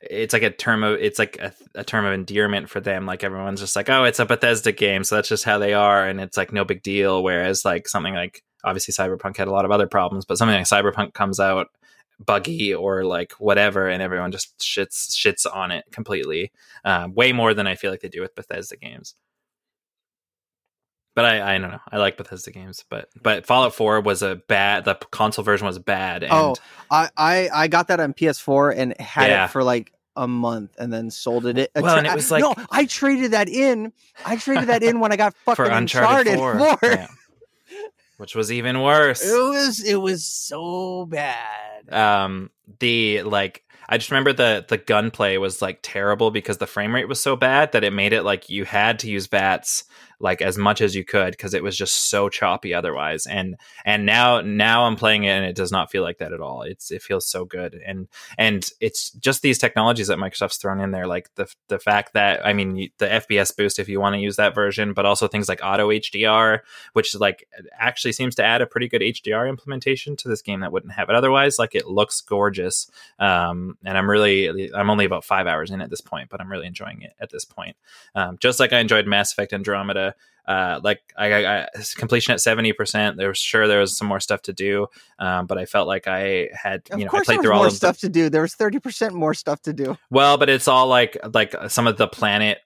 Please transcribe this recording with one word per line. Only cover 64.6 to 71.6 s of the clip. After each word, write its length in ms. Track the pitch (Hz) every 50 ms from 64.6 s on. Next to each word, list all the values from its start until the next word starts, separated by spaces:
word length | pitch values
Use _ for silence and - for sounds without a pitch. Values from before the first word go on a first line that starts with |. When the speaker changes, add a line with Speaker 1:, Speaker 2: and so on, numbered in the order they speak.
| 104 101 95 - 107 104 98
Speaker 1:
but 100 | 95 98
also 240 | 101 101 - - 104
things 200 | - 104 104 95
like 120 | 95 87 -
auto 280 | 98 98 101 104 104
H 220 | 107 107 104 - -
D 120 | 101 110
R, 380 | 110 107 110 113 110 110 107 - _ - - - - _
which, 220 | 113 107 - -
like, 320 | 104 104 98 95 _ - _ _ - 92 80 - -
actually 340 | 113 120 120 - - 123 110
seems 220 | - 131 127 123
to 80 | - 120
add 180 | 107 113 120 123
a 40 |
pretty 220 | 113 - - - 120
good 140 | - 117 98
H 200 | 110 117 - _
D 100 | - 107
R 140 | 110 123
implementation 720 | 131 135 127 _ 139 139 131 - 135 135 127 - 147 147
to 120 | 135 - 127
this 120 | 113 104
game 200 | - - 101 95
that 120 | 95 87 87
wouldn't 200 | 95 - 90 -
have 160 | - 95 -
it 60 | 107
otherwise. 420 | 117 127 135 135 135 139 143 135
Like, 160 | -